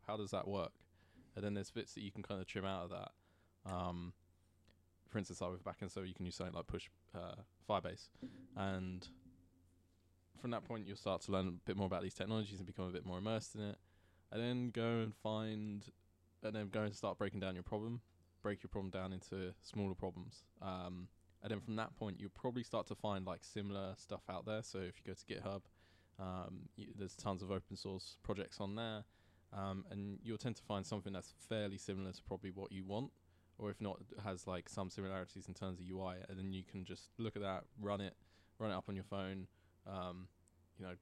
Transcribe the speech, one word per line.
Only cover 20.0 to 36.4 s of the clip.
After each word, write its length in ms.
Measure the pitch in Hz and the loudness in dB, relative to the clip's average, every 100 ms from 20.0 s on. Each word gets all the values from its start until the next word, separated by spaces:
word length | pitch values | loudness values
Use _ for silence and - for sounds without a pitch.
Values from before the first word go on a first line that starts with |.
| 95 90 90 - - - | 0 -2 -8 -10 -20 -6
Um, 460 | 95 92 90 90 92 - - - | -2 -2 -2 -4 -8 -12 -20 -8
and 80 | 104 | -2
then 100 | 107 | -2
from 140 | 110 110 | 0 0
that 180 | 110 - | 0 0
point, 240 | 107 92 | -2 0
you'll 100 | 101 | -6
probably 320 | - 127 123 | 0 0 2
start 240 | 117 113 90 | 2 2 2
to 80 | 104 | 0
find, 300 | 107 98 92 | 2 2 2
like, 180 | 85 | -2
similar 520 | - 107 101 101 95 - | -2 -2 0 0 0 -4
stuff 240 | - 101 - | -6 -6 -2
out 160 | 95 65 | -4 0
there. 160 | 107 | 0
So 160 | 110 95 | 0 -2
if 200 | 90 - | -2 -4
you 40 | |
go 100 | - 92 | -8 -8
to 100 | - | -4
GitHub, 360 | 104 90 98 - - - - - - | -2 0 -2 -4 -20 -20 -20 -20 -6
um, 500 | 92 92 92 92 - - | -2 0 -2 -6 -10 -10
you, 180 | 104 - | -8 -4
there's 200 | 95 - | -6 -2
tons 260 | 104 95 | 0 0
of 80 | 95 | 2
open 260 | 98 - 98 | 0 0 -6
source 420 | 101 95 - - | -4 -4 -6 -8
projects 380 | - 98 95 - | -2 0 -2 -2
on 140 | 98 107 | -2 0
there. 280 | 113 107 - - - - - | -2 -2 -8 -18 -20 -20 -6
Um, 340 | 104 98 95 95 | 0 2 0 -2
and 300 | 98 101 101 | -2 -2 -2
you'll 160 | - 107 | -2 0
tend 200 | 127 110 | 0 -2
to 60 | |
find 220 | - 104 95 | 2 2 2
something 260 | 104 101 | 0 0
that's 200 | 95 - - - | -2 -4 -16 0
fairly 280 | 110 104 98 | 2 2 0
similar 320 | - 95 95 | -2 0 0
to 100 | 90 | -4
probably 280 | - 92 98 | -4 -2 -2
what 200 | 92 98 | -4 -4
you 120 | 95 | -4
want, 280 | 95 104 139 - - - - - | 0 0 0 -6 -20 -20 -20 -4
or 140 | 104 | -2
if 80 | 98 | 0
not, 180 | 104 92 98 98 | 0 -2 -6 -4
has, 220 | 101 90 - | -2 -2 0
like, 240 | 92 - | -2 0
some 200 | - 95 | -2 0
similarities 560 | - 95 95 92 95 90 | 0 0 0 -2 -6 -8
in 60 | 90 | -2
terms 240 | 95 90 | -2 -2
of 60 | 90 | -2
U 160 | 92 | 0
I, 160 | 92 90 92 | 0 -2 -4
and 80 | |
then 140 | 95 | -2